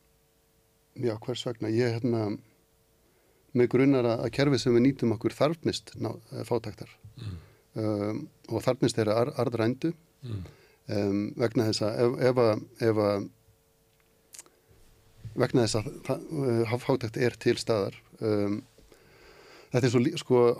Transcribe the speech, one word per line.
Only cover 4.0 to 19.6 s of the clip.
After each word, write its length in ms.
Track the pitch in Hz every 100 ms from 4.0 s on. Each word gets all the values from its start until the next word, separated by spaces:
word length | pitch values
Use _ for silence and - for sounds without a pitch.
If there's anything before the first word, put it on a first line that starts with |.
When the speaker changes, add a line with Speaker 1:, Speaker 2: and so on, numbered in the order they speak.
| 120
Speaker 1:
að, 180 | 117 127
að 60 |
kerfið 280 | 135 143 127
sem 140 | 131
við 120 | 117 135
nýtum 200 | 135 117 104
okkur 160 | 113
þarfnist 600 | - 143 165 110 - - -
ná-, 200 | 113 117 -
eh, 120 | 123
fátæktar. 460 | 117 120 107 - - - 107 -
Speaker 2:
Mm. 200 | 107 87 - _ _ -
Speaker 1:
Um, 520 | 107 104 104 110 156 _ -
og 120 | 110
þarfnist 340 | - 127 120 113
þeirra 200 | 107 110
ar-, 180 | 127
arðrændu, 600 | 143 117 113 110 131 160 170 _ _
Speaker 2:
Mm. 200 | 123 101 90 - _ _ -
Speaker 1:
um, 460 | 104 101 101 104 -
vegna 300 | 117 131 110
þess 160 | 104
að 160 | 107 131
ef, 200 | 120 139
ef 140 | 127 127
að, 300 | 113 107 - -
ef 140 | 113 107
að, 340 | 104 101 92 _ _ _ _ _ _ _ _ _ _ - - _ _ - - _ _ _ - 127
vegna 260 | 123 131 110
þess 140 | 110
að 100 | 113 - -
það, 180 | 135 - 151 135
eh, 320 | 117 113 123
fátækt 400 | - 131 113 139
er 180 | 123 -
til 160 | 123 113
staðar. 380 | - 110 104 - - -
Um, 380 | 113 104 101 107 - _ - - - - - - - -